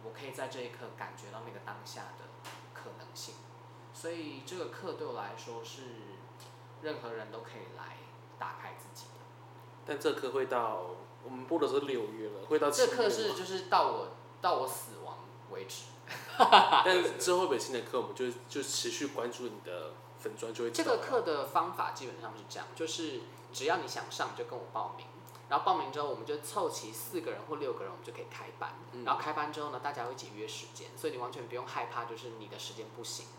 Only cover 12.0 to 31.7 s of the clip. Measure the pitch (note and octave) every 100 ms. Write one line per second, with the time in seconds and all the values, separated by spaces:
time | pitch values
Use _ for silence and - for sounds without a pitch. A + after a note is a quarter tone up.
12 | G#2+ A2 G#2+ G#2 G2+ D3+ D3 B3+ B3 B3
13 | G#3+ F#3+ G#3 F3+ F#3 F#3+ - F#3+ D3+ -
14 | - - - - F#3 C#3+ B2+ - - -
15 | - - - - - F#2+ F#2+ - - -
16 | - - - - A#3+ A3+ - C#3+ F#3 F3+
17 | E3+ - F#3 F3+ F3 A#2+ - B2 A2+ B2+
18 | G#2+ G2+ B2+ A#2+ - C#3+ C3 - A#2+ A#2
19 | F#2 G#2+ A#2+ A#2+ A#2+ G#2 F2 F2 D#2 -
20 | - - G#2+ - A2+ A2+ A#2 A#2+ D#4+ -
21 | - B3 E3+ D3 B2 - A#2+ - - -
22 | B2+ A2+ A2+ A2+ - G2 D#2 - B2 -
23 | D#3 B2+ A2+ - - - C#3 F3 B2+ A#2+
24 | A#2+ - C#3+ - A#2+ B2 - A2 G#2 -
25 | - - - - - D3 F#3+ F3 - D3
26 | D3 A#2 - D3+ - G#3 E3 - A2 A2+
27 | - F3 B2+ G2+ - D3 C3+ G#2+ G2 F2+
28 | A#2+ - - - - - - - - B2
29 | B2 C#3 D3+ D3+ D3+ D3+ D3 B2+ C#3+ B2+
30 | A#2+ B2+ - G#2 A2 - - - - -
31 | D#3 B2+ B2 C#3 A#2 A#2+ -